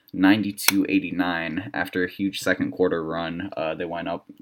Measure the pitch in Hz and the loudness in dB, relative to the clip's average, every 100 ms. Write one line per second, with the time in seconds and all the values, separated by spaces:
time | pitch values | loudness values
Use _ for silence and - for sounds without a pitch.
0 | _ 90 95 107 101 101 - 101 - 95 | _ 4 6 6 2 -2 2 2 4 2
1 | 87 85 90 85 82 80 - - 90 92 | 0 -2 0 0 -2 -6 -6 -4 -2 0
2 | 90 - 98 - 95 90 82 - 90 85 | -2 0 -2 0 0 0 0 2 2 2
3 | 80 82 82 85 98 - 80 78 85 85 | -2 -4 -4 -6 -6 -4 -2 -2 -4 -6
4 | 85 90 - - | -6 -6 -8 -20